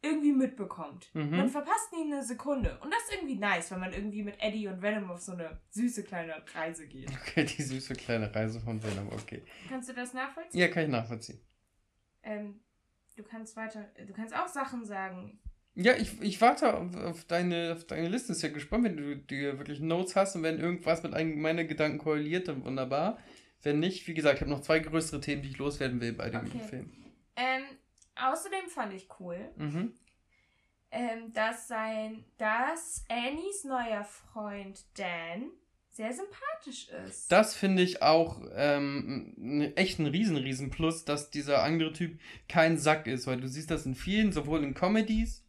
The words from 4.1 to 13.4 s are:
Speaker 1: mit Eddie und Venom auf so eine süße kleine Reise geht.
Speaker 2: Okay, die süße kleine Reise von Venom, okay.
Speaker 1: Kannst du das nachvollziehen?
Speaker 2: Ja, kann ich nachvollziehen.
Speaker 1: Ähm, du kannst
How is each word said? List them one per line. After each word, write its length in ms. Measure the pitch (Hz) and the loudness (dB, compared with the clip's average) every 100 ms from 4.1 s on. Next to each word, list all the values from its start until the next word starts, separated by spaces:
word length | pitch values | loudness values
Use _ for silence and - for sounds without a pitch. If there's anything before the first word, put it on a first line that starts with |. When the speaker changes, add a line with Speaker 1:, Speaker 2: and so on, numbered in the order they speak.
| 208 | -4
Speaker 1:
mit 160 | 202 202 | -6 -2
Eddie 300 | 214 214 202 | -2 -2 -4
und 140 | 185 | -2
Venom 280 | 208 214 190 | 0 0 -4
auf 100 | 175 | -8
so 120 | - | -8
eine 280 | 180 160 - _ | -8 -8 -10 _
süße 340 | 208 240 214 | 0 0 0
kleine 380 | - 180 165 156 - | -6 -6 -6 -8 -10
Reise 320 | - 165 160 147 | -6 -6 -6 -12
geht. 240 | 131 131 | -12 -10
Speaker 2:
Okay, 340 | 135 - - | -8 -2 2
die 180 | 147 - | 2 0
süße 320 | 135 131 - | -4 -4 -6
kleine 400 | 127 - 117 104 | -10 -2 0 0
Reise 260 | 107 110 113 | 0 -2 -2
von 220 | 113 110 | -4 -4
Venom, 260 | 110 98 101 | -2 -4 -4
okay. 300 | 110 - - - - - | -8 -8 -14 -14 -18 -10
Speaker 1:
Kannst 200 | 262 247 | -8 -8
du 60 | |
das 180 | 240 247 | -8 -8
nachvollziehen? 480 | 254 269 - 330 180 | -6 -6 -8 -6 2
Speaker 2:
Ja, 80 | 175 | 4
kann 140 | 175 | 4
ich 40 | 156 | 2
nachvollziehen. 500 | 123 113 113 - - _ _ _ _ _ _ _ _ | 0 -2 -8 -10 -16 _ _ _ _ _ _ _ _
Speaker 1:
Ähm, 380 | 214 208 208 208 _ _ _ _ _ - | -10 -8 -8 -12 _ _ _ _ _ -20
du 60 | |
kannst 340 | 208 226 | -16 -14